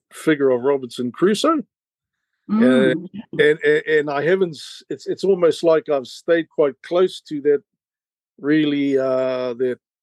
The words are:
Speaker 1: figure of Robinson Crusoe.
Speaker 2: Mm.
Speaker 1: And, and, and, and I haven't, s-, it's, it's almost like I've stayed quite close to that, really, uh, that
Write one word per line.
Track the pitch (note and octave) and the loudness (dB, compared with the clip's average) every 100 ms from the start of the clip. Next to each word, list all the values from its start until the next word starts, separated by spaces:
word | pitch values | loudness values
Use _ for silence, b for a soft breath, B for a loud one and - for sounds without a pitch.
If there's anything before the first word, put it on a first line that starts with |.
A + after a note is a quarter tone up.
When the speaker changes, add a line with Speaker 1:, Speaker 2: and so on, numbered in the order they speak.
| _ | _
Speaker 1:
figure | - - D3+ C3+ | -6 -2 2 2
of | B2 | 2
Robinson | C3 C#3 B2+ - B2 | 0 -2 -4 -8 -8
Crusoe. | - F3+ G#3+ D4 D#4+ - _ _ _ _ _ _ _ - | 0 0 2 0 0 -4 _ _ _ _ _ _ _ -4
Speaker 2:
Mm. | G#3 B3 B3+ - | 2 4 4 2
Speaker 1:
And, | D#3+ F3+ G3+ - D3+ | 0 -6 -14 -8 0
and, | D3 D#3 | 2 2
and, | D3 D3+ - | 2 0 0
and | D#3 D3 | 0 0
I | C#3+ | -2
haven't, | D3 F#3+ F3+ C3+ | 0 0 -2 -6
s-, | - - - | -16 -20 -14
it's, | C3+ - | -12 -8
it's | D#3 | -4
almost | F#3 F#3 E3+ C#3 | -2 2 2 2
like | E3 D#3+ D3+ | 2 2 0
I've | C#3 A#2+ | -4 -4
stayed | - - E3+ D#3+ | -10 -2 -2 -2
quite | - C#3+ B2+ | -2 -2 -2
close | - F3 F#3 - - | -4 0 0 -2 -12
to | D3+ | -2
that, | C#3 C#3+ - _ _ _ _ _ _ _ | 0 0 -2 _ _ _ _ _ _ _
really, | C3+ D#3 D3 C#3+ C#3 C3+ | -2 0 0 -2 0 0
uh, | C3 C3 C3 B2+ B2+ | 0 -2 -2 -4 -6
that | A#2+ B2+ A#2+ _ _ | -4 -4 -4 _ _